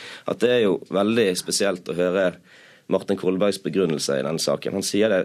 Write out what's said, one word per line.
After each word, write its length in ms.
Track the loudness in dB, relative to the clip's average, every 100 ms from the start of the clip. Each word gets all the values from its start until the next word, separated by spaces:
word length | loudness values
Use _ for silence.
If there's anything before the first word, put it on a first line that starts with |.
| -18 -12
at 140 | -6 0
det 120 | 2
er 80 | 4 4
jo 100 | 2 -2
veldig 380 | 0 2 2 2 0
spesielt 540 | -4 -2 0 -2 -6
å 80 | -2
høre 320 | 0 2 0 -2 -12 -20 -20 -20 -4
Martin 300 | -2 0 -2
Kolbergs 400 | 0 2 0 0
begrunnelse 580 | -2 0 0 0 -2 -2
i 60 |
denne 180 | -2 -2
saken. 380 | -2 -2 -2 -4
Han 80 | -2
sier 260 | 0 2
det 80 | 2